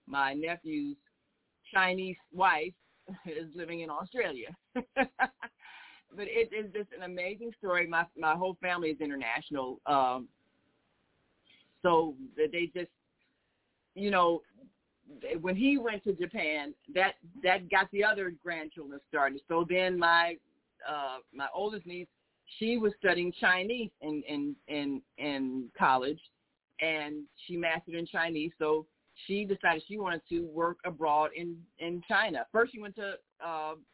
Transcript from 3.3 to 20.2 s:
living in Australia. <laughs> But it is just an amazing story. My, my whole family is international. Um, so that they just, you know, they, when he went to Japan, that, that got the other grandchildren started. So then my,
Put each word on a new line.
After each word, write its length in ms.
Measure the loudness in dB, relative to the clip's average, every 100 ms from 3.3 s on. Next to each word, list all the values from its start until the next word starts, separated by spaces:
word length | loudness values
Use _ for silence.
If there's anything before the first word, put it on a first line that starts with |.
| -8 -8
living 260 | -10 -8 -8
in 100 | -6
Australia. 640 | -8 -6 -2 -2 -4 -10 -16 _
<laughs> 100 | -8 -4 0 0 2 -2 -2 -16 -16 -20 -20 -20 -20 _
But 120 | -10 -2
it 220 | 0 0
is 200 | -2 -6
just 160 | -6 -8 -10
an 60 |
amazing 500 | -10 -6 -6 -6 -10 -8
story. 280 | 0 2 2
My, 200 | 0 -2 0
my 180 | 0
whole 220 | 2 0 -2
family 280 | -2 0 -2
is 100 | -2
international. 800 | -4 -4 -4 -4 -4 -4 -4 -6 2
Um, 420 | 4 4 0 -8 _ _ _ _ _ _ _ _ _ _ _ _ -20 _ _
so 320 | 6 6 4 -4 -12 -2
that 160 | 0
they 180 | 0 -2
just, 160 | -4 -8 _ _ _ _ _ _ _ _ _ _
you 160 | -4 2
know, 320 | 6 6 4 -2 _ -20 _ _ _ _ -14
they, 160 | -6 -4
when 200 | -2 2
he 220 | 4 4
went 260 | 0 -2
to 80 | -2
Japan, 600 | -2 -2 -2 -2 -2 -4 -12 -4
that, 200 | 2 2 0 -14 -2
that 280 | 2 2 4
got 200 | 2 4
the 140 | 2
other 280 | 2 2 -2 -6
grandchildren 580 | -6 -6 -8 -12 -14 -14 -6
started. 320 | 2 2 0 0
So 180 | 0 4
then 300 | 2 2 4
my, 380 | 6 6